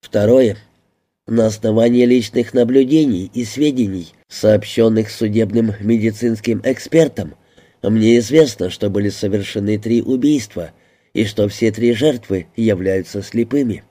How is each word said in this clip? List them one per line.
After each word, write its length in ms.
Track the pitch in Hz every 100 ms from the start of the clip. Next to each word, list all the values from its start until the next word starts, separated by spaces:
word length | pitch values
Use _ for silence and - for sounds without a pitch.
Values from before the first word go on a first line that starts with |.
Второе. 560 | - 107 104 127 123 101 _ _ _ _ _ _ -
На 160 | 113 110
основании 600 | 107 113 110 117 120 123
личных 500 | 123 110 - 120 131
наблюдений 720 | 117 131 131 156 151 98 95
и 140 | 120 117
сведений, 680 | 127 151 127 107 95 82 _ _
сообщенных 840 | - 110 107 - - 113 110 110
судебным 640 | - 107 104 110 110 113 104
медицинским 800 | 104 113 110 107 120 113 113 113
экспертам, 720 | - 127 - 160 156 - 82 - _ _ _ _
мне 340 | - 110 110 120
известно, 540 | 110 147 151 104 92
что 180 | - 104
были 200 | 98 101
совершены 680 | 98 104 101 98 - 101 107
три 240 | 110 117
убийства 720 | - 127 139 151 107 - 82 _ _ _ _
и 120 | - 107
что 220 | - 104
все 240 | - 113
три 220 | 110 120
жертвы 540 | 117 147 127 - 95 85 -
являются 680 | 113 98 92 95 90 101
слепыми. 600 | 98 117 113 143 131 92 _